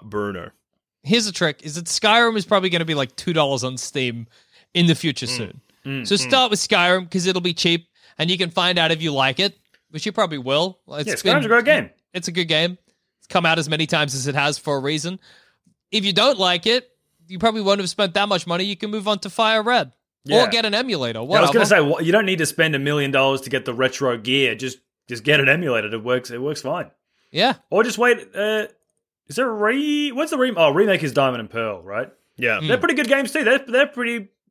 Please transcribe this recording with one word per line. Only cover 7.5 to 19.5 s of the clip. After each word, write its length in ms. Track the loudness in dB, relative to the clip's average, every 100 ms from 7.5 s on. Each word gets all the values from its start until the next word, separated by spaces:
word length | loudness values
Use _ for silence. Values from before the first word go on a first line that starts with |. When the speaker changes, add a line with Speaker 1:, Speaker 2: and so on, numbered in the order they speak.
Speaker 2:
cheap, 340 | -2 0 0 -4 _ _ -6
and 120 | -2
you 60 | -2
can 120 | -2
find 280 | 0 0 2
out 120 | 0
if 100 | 0
you 100 | -2
like 260 | 0 0 0
it, 160 | -2 -4 _ _ _
which 140 | -10 -6
you 60 |
probably 260 | -2 -2 -2
will. 420 | -2 0 0 -4 -14
It's 180 | -8 -6
Speaker 3:
Yeah, 60 |
Speaker 2:
been 220 | -2 2 2
Speaker 3:
Skyrim's 40 | 4
a 20 |
great 160 | 2 4
game. 240 | 2 0 _ _
Speaker 2:
It's 140 | -10 -6
a 40 |
good 140 | -4 0
game. 320 | 2 0 -4 _ _ _ _
It's 80 | -4
come 180 | 0 2
out 120 | 2
as 100 | 0
many 180 | -2 0
times 280 | 0 -2
as 120 | -4 -4
it 80 |
has 240 | 0 0 -2
for 180 | -4 -4
a 40 |
reason. 380 | -2 -4 -6 -10 _ -20 _ _ _ _ _
If 140 | -2
you 80 | 0
don't 260 | 2 2 4
like 280 | 2 2 0
it, 240 | 0 -2 _ _ _ -16
you 100 | -2
probably 220 | 0 2
won't 180 | 2 0
have 80 | 0
spent 260 | -2 -2
that 140 | 0 0
much 180 | -2 -2
money. 180 | -4
You 120 | -4 -6
can 140 | -6
move 160 | -6 -2
on 100 | -4
to 100 | -4
Fire 320 | -2 0